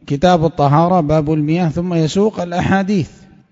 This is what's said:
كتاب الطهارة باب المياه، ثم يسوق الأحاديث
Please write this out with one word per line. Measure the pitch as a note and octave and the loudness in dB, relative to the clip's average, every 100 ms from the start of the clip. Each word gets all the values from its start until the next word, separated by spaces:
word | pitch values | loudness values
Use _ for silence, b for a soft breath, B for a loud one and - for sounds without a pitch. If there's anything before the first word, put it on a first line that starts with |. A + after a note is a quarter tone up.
| - | -8
كتاب | C#3+ F3+ F3 | 0 2 2
الطهارة | D#3+ - C#3 D3+ E3+ F#3 | 0 0 2 4 4 2
باب | D3 D#3 D3 | 2 0 0
المياه، | D#3 D3 E3+ E3 | -2 0 0 -2
ثم | D#3 F3+ | -2 -4
يسوق | E3+ D#3 F#3+ G#3 F3+ | -2 0 0 -2 -2
الأحاديث | F3 F3 F3 G3 G3 G3+ C3 - - - _ | -6 -4 0 0 0 -2 -4 -10 -20 -20 _